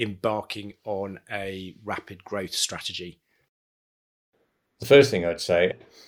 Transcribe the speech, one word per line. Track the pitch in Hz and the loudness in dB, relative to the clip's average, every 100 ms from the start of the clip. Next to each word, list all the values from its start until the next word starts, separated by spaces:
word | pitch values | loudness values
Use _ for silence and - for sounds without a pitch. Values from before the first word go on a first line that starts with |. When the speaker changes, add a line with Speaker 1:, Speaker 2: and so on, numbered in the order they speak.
Speaker 1:
embarking | 110 92 113 107 - 107 101 - | -6 -2 -2 -2 -6 -12 -14 -14
on | 110 98 98 92 - | -8 -6 -6 -10 -10
a | 104 98 95 92 - | -8 -8 -8 -12 -12
rapid | 104 98 - 92 | -8 -8 -10 -18
growth | - 101 92 | -8 -6 -4
strategy? | - - 87 - 90 87 - _ _ _ _ _ _ _ _ _ _ _ _ _ _ _ - | -4 -4 -4 -10 -12 -14 -16 _ _ _ _ _ _ _ _ _ _ _ _ _ _ _ -6
Speaker 2:
The | 120 | 8
first | 143 131 | 8 8
thing | 95 | 2
I'd | 85 85 | -2 -4
say | - 85 92 - - - | 2 2 2 -2 -16 -20